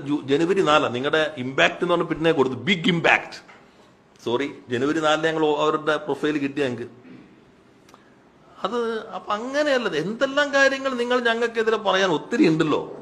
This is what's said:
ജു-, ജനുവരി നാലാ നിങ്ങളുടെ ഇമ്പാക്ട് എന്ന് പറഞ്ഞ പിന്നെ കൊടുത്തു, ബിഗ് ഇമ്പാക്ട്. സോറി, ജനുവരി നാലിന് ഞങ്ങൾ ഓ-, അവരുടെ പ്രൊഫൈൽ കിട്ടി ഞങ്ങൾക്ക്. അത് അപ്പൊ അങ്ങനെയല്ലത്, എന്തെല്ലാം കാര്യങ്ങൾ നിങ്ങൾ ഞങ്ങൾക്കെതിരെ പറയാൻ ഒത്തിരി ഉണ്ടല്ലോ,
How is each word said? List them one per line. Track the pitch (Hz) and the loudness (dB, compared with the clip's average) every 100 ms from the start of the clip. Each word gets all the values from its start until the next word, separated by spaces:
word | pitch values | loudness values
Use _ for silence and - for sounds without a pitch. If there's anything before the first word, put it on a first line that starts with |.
| 139 | -4
ജു-, | 143 | -4
ജനുവരി | 127 143 170 196 | 0 0 2 2
നാലാ | 156 151 123 | 4 4 4
നിങ്ങളുടെ | 120 143 156 147 127 | -2 0 0 0 -4
ഇമ്പാക്ട് | 127 139 170 170 | -4 2 2 2
എന്ന് | 175 | 0
പറഞ്ഞ | 175 | 0
പിന്നെ | 165 151 165 | 0 0 2
കൊടുത്തു, | 151 131 113 | 4 2 0
ബിഗ് | 131 190 185 | -2 0 0
ഇമ്പാക്ട്. | 170 147 110 - - - - - - - _ _ - 113 | 2 4 4 0 -16 -20 -20 -20 -20 -20 _ _ -10 -2
സോറി, | 120 143 143 - | -2 -2 -8 -8
ജനുവരി | 120 139 160 | -2 -2 0
നാലിന് | 156 156 160 | 2 2 0
ഞങ്ങൾ | 160 151 | 2 0
ഓ-, | 147 | 2
അവരുടെ | 151 156 151 151 | 0 0 -2 -2
പ്രൊഫൈൽ | - 135 151 151 | -2 -2 -2 0
കിട്ടി | 139 139 | -2 -2
ഞങ്ങൾക്ക്. | 135 120 117 - - - - - - _ _ _ - - - _ _ _ - - | -4 -4 -10 -16 -20 -20 -20 -20 -20 _ _ _ -20 -20 -20 _ _ _ -20 -10
അത് | 190 240 226 226 208 | -6 -4 -4 -6 -8
അപ്പൊ | 185 - | -10 -6
അങ്ങനെയല്ലത്, | 208 247 277 302 254 214 151 | -6 -4 -2 0 0 0 -2
എന്തെല്ലാം | 175 233 269 277 285 | -4 -2 -2 0 0
കാര്യങ്ങൾ | 277 269 269 269 | 4 2 2 -2
നിങ്ങൾ | 240 240 254 | -2 0 0
ഞങ്ങൾക്കെതിരെ | 233 226 233 226 220 220 | 0 0 -2 0 0 0
പറയാൻ | 196 190 190 | 2 2 2
ഒത്തിരി | 151 - 240 185 | 0 -2 2 4
ഉണ്ടല്ലോ, | 160 156 120 - - | 4 2 0 -2 -12